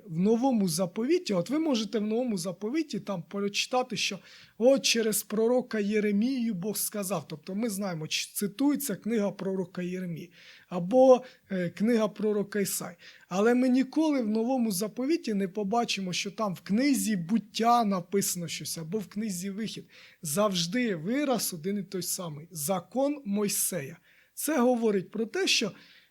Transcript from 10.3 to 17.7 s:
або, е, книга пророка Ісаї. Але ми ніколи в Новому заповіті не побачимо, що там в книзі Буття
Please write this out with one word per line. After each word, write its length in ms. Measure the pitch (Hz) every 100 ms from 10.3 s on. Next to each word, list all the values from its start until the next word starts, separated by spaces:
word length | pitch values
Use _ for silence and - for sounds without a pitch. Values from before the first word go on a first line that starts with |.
| - - - -
або, 540 | 180 175 254 262 254 - - -
е, 180 | 190 175
книга 380 | 175 208 226 214
пророка 520 | 208 214 208 196 208
Ісаї. 360 | 190 - 180 175 - - -
Але 260 | 185 226 247
ми 140 | 254
ніколи 520 | 254 262 302 311 277
в 60 | 208
Новому 440 | 220 233 262 226
заповіті 600 | 180 214 226 262 330 247
не 140 | 202 196
побачимо, 640 | 214 196 233 240 - 185
що 180 | 170 202
там 220 | - 208
в 80 | 165
книзі 540 | - 208 285 226 196 202
Буття 680 | 165 226 - - 226